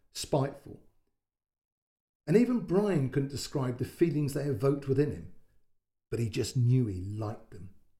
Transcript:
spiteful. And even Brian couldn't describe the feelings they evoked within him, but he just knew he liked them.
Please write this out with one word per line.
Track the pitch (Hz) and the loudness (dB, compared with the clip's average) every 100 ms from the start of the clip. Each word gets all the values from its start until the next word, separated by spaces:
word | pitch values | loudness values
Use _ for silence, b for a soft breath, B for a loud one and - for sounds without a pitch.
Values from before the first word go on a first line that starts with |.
| _ | _
spiteful. | - - 151 135 - - - - _ _ _ _ _ _ _ _ _ _ _ _ _ - | -12 -2 0 0 -4 -16 -20 -20 _ _ _ _ _ _ _ _ _ _ _ _ _ 2
And | 196 | 4
even | 247 240 | 4 2
Brian | - 180 208 170 131 | 0 2 2 2 0
couldn't | 147 135 | 0 -2
describe | 127 - 147 127 120 | -4 -6 -4 -2 -2
the | |
feelings | 123 - 170 147 143 | -6 0 2 2 0
they | 143 | -2
evoked | 143 120 139 143 135 | -2 0 0 0 2
within | 135 143 | 2 2
him, | 87 - - - _ _ _ _ _ _ | -2 -10 -16 -20 _ _ _ _ _ _
but | 113 | -4
he | 117 | -2
just | 131 110 131 | -2 -2 2
knew | 120 127 113 | 4 4 2
he | 92 | -2
liked | 95 107 107 - - | -6 -6 -6 -8 -14
them. | - 95 - _ | -18 -18 -20 _